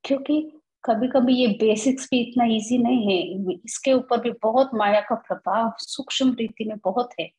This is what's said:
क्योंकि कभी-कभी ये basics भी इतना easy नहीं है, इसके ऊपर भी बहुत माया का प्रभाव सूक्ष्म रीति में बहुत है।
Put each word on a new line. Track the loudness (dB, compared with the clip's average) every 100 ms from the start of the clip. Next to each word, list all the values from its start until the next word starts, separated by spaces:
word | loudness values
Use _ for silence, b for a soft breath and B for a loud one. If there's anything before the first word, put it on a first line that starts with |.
क्योंकि | -2 -2 0 -2 -2 -16 _ _
कभी-कभी | -2 0 2 2 4
ये | 4 2
basics | 2 2 2 0 -2 -2
भी | -2
इतना | 0 0
easy | 2 0 0 0
नहीं | 2 2 2
है, | 0 -2 -4 -6
इसके | -6 -10 -4 2
ऊपर | 0 2 0
भी | 0
बहुत | -2 0 2 2
माया | 0 2 2
का | 0
प्रभाव | -6 -4 -6 -2 0 -2 -4
सूक्ष्म | -12 -12 -6 0 0
रीति | 0 -6 -6
में | -8 -4
बहुत | -2 -2 -4 -6
है। | -10